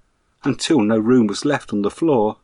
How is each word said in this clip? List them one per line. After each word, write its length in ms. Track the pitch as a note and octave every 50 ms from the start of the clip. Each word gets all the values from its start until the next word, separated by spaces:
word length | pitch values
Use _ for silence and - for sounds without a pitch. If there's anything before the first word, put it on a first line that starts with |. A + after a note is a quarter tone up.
| _ _ _ _ _ _ _ _ -
until 360 | D3 B2 - - - E3+ C3+
no 180 | G#2 G#2 A2+ A2
room 280 | G#2+ A2+ B2+ B2+ A2+ G2+
was 160 | G2 - -
left 300 | D3 C#3 B2+ - - A2
on 80 | G#2
the 80 | G2+ G#2
floor, 480 | - - E3 D#3+ C#3+ A#2 G#2 G#2+ A2 -